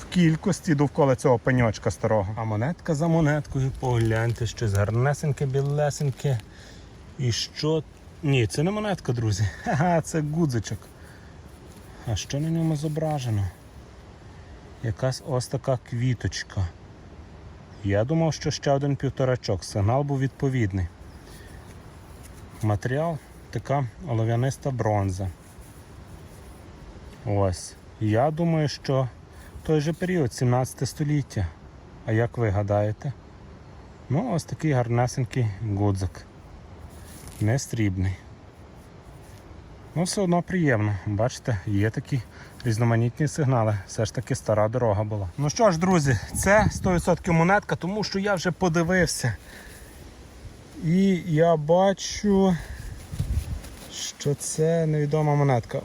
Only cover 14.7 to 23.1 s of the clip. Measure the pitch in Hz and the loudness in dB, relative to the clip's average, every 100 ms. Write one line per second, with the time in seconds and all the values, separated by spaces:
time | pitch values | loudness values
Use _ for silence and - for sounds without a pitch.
14.7 | - 110 - 131 127 - 127 - 135 - | -8 -6 -2 -2 -2 -4 -4 -2 -4 0
15.7 | 131 - 120 127 120 95 - - - 87 | -2 -2 -2 0 0 -2 -4 -6 -4 -4
16.7 | - - - - - - - - - - | -6 -20 -20 -20 -20 -20 -18 -18 -20 -20
17.7 | - 101 98 123 165 160 - 151 - 147 | -8 0 2 2 2 2 0 -4 -2 2
18.7 | 139 143 135 135 - 127 123 - 92 - | 2 2 0 -2 0 0 0 -2 -4 -2
19.7 | 107 98 131 143 139 135 - 139 127 107 | 0 2 2 0 0 -2 -2 -2 0 0
20.7 | 95 87 - - - - - - - - | 0 -4 -8 -20 -20 -20 -18 -18 -18 -18
21.7 | - - - - - - - - - 107 | -20 -20 -20 -20 -20 -18 -18 -18 -4 0
22.7 | 104 120 135 170 | 0 0 0 0